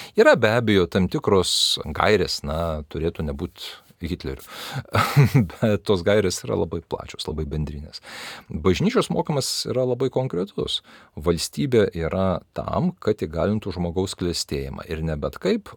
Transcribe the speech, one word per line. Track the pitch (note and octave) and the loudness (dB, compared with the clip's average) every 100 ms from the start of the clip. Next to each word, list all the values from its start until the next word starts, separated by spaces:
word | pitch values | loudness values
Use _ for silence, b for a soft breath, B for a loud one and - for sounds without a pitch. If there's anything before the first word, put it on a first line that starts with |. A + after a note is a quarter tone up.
| B | B
Yra | - C#4 A3+ | 4 6 6
be | A2 | 6
abejo | A#2 A2+ G2 F2 | 4 4 4 4
tam | G2+ F2+ | 2 2
tikros | - - G2 F2 - - - | 0 2 4 4 2 0 -2
gairės, | D#2+ D2+ F#2+ G#2+ E2+ - | -4 0 4 4 2 -4
na, | D2 D#2 E2+ D#2 | -4 -2 -2 -4
turėtų | D#2+ - D#2+ - | -6 -4 -4 -2
nebūt | D2+ D2 F2 - - - _ | -4 -4 -8 -10 -16 -16 _
Hitleriu. | - E2+ F2+ E2+ C2+ - B B C#3 - G#2+ | -10 -8 -6 -6 -10 -12 B B -10 -2 0
<laughs> | G2+ - C3+ C#3 F#2 | 2 6 6 6 2
Bet | - A2+ G2+ | 0 0 0
tos | - F#2+ | 2 2
gairės | F2 G#2 F#2+ - | 4 4 4 -2
yra | A#2+ G#2 | -4 -2
labai | E2+ E2+ | -2 -4
plačios, | - - - - | -6 -8 -8 -12
labai | - D2+ D2 | -8 -6 -4
bendrinės. | D2+ D2 D2 D2+ - B B B B | -4 -4 -6 -12 -16 B B B B
Bažnyčios | B - E2+ F#2 F3 B3 - | B -2 2 2 2 2 0
mokymas | E3+ E3 C#3+ - - | -2 -2 -2 -2 -4
yra | G#2+ A#2 B2+ | -4 -2 0
labai | B2 C3 | 0 0
konkretus. | C3 C3 E3+ G3+ - - - B B B | 0 -2 -2 -4 -4 -4 -6 B B B
Valstybė | - D#2 E2+ - - C#3+ A#2 G2 | -6 0 0 -2 -4 2 4 4
yra | E2 D#2+ F#2 F#2+ F2 - | 0 -4 0 0 0 -4
tam, | - - F#2 F3 | -8 -4 -2 -2
kad | - - G#2+ | -2 -2 -2
įgalintų | E2 D#2+ F2+ G#2+ G2+ | -2 -2 0 0 -4
žmogaus | F2 F2 E2+ G2 - | -4 -4 -2 -4 -2
klestėjimą. | F2+ E2 - C#2+ C2+ - | -4 -4 -4 -6 -6 -10
Ir | - D#2+ | -8 -6
ne | D#2+ D2+ | -4 -4
bet | D2 - | -6 -4
kaip, | F3+ A3 - | -2 -2 -4